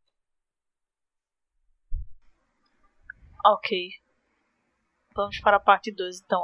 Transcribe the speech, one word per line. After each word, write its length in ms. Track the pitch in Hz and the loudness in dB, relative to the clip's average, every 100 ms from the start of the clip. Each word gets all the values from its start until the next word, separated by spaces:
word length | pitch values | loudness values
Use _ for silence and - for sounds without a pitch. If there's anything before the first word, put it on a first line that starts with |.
| _ _ _ _ _ _ _ _ _ _ _ _ _ _ _ _ _ _ - - - - - _ _ _ _ _ _ _ - - - - 208 | _ _ _ _ _ _ _ _ _ _ _ _ _ _ _ _ _ _ -6 -6 -6 -18 -20 _ _ _ _ _ _ _ -20 -20 -20 2 4
Ok. 440 | 202 - 190 180 - _ _ _ _ _ _ _ _ _ _ _ - | 4 0 -6 -6 -14 _ _ _ _ _ _ _ _ _ _ _ -8
Vamos 240 | 202 196 | -6 -2
para 160 | 214 202 | 2 2
a 20 | |
parte 340 | - 196 220 | 4 2 2
dois, 260 | 202 180 180 | -10 -10 -10
então. 220 | - 185 | -4 -4